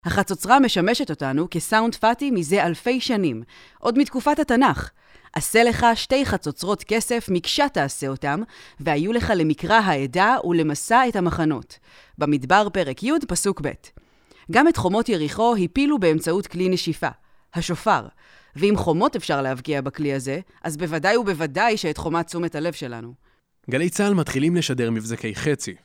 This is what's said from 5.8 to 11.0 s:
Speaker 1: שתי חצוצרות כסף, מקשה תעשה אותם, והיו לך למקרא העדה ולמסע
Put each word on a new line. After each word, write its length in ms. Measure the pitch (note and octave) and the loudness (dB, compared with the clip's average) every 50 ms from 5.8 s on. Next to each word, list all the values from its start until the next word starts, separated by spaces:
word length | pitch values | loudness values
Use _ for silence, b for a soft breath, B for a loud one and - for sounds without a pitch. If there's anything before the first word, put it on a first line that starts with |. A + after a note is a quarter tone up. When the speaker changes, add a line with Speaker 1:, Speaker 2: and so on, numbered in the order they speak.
| A#3+ A#3 A3+ | 2 2 2
Speaker 1:
שתי 320 | - - - C4 C#4 C#4 | 2 0 0 0 0 2
חצוצרות 560 | - G#3 F#3 - D3+ C#3 - - F#3 G#3 - | 0 -2 -4 -4 -6 -8 -6 -4 -4 -4 -4
כסף, 460 | - - G#3+ A3+ - - B3 A#3 - - | -2 -2 -2 -2 0 0 -2 -4 -2 -2
מקשה 380 | F#3 F3 - - - - C#4+ C4+ | -2 -2 -2 -2 0 2 0 2
תעשה 400 | - F3 C#3+ C3+ - - C#3+ C3+ | 2 0 -2 -2 -4 -6 -6 -6
אותם, 340 | C3+ C3 - C#3+ C#3+ F3 A3+ B B B B B B B | -6 -4 -4 -4 -2 -4 -6 B B B B B B B
והיו 320 | C#3 E3 D3 D3 D#3+ G3+ | -2 0 0 0 0 0
לך 200 | A#3 A#3+ - - G#3+ | 0 0 0 2 2
למקרא 440 | F3 D#3+ D#3 D3+ - - D#3+ D#3+ E3+ | 2 2 2 0 -2 0 2 2 4
העדה 560 | G#3 F#3+ D#3 C#3 C#3 C3+ B2 F3+ G3 A3 B3+ B3+ - | 4 4 0 0 0 -2 2 2 4 4 4 2 0
ולמסע 640 | F3 E3+ E3 D#3 D#3 - - - - A3+ A#3+ | 0 0 2 2 0 -2 -4 0 2 4 4